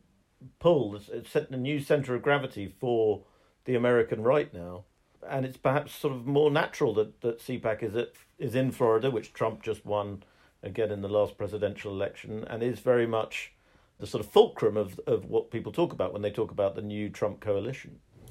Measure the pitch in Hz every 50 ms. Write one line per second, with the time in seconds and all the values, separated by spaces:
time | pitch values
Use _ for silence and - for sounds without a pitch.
0 | _ _ _ _ _ _ _ _ 139 131 - - - 165 175 147 120 104 101 104
1 | 101 - 107 117 117 - - 156 151 - 135 127 123 139 151 147 143 - 151 147
2 | 139 127 127 120 - 143 143 139 127 127 - 110 98 95 - - - 123 120 113
3 | 110 107 104 95 - _ _ _ _ _ _ _ _ - 127 117 117 123 123 120
4 | 113 - - 107 107 120 139 151 147 - - 90 87 87 90 90 - _ _ _
5 | _ _ _ _ - - 139 135 131 131 127 - - 135 131 147 147 - - -
6 | - 151 135 127 117 127 143 143 151 151 143 156 175 - - - 156 123 104 104
7 | 107 - - _ - 120 113 - - - 127 113 - 113 107 107 120 110 98 117
8 | - - - - - _ _ - 160 123 104 127 131 131 117 - 127 113 110 110
9 | 113 135 135 110 - - - - 123 110 107 - - 113 107 - - 95 101 104
10 | 101 104 101 98 - - _ _ _ _ _ _ - 101 92 117 113 101 104 101
11 | 98 98 104 104 104 98 - - 104 95 95 107 101 101 98 - - 104 98 98
12 | 101 98 - - - 104 107 107 110 - - 113 117 127 123 110 - 131 123 120
13 | 120 117 113 110 110 - - - - - _ _ _ _ _ _ _ _ _ -
14 | - 104 - 120 101 - - 208 220 - - - - 110 101 107 104 95 92 -
15 | - - 123 107 95 92 110 113 110 - - 113 - 107 101 - 175 165 - -
16 | 95 92 92 101 104 104 101 - 110 - - - 101 98 - - 101 104 104 104
17 | 104 101 90 - 120 104 98 - - 107 101 98 101 120 131 - - - - -
18 | _ _ _ - - -